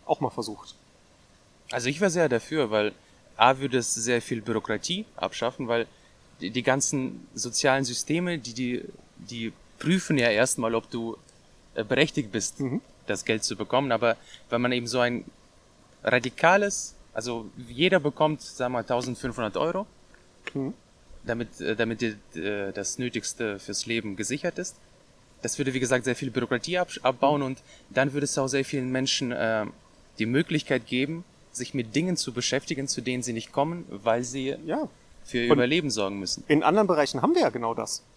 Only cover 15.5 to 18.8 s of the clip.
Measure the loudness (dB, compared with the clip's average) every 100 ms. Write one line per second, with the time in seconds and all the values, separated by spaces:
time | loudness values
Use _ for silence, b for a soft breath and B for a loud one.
15.5 | _ _ _ _ -4 2 2 2 4 6
16.5 | 6 4 -2 -10 -14 -12 -8 -4 -6 -8
17.5 | -14 -10 0 4 4 2 2 2 2 -8
18.5 | -4 -2 -2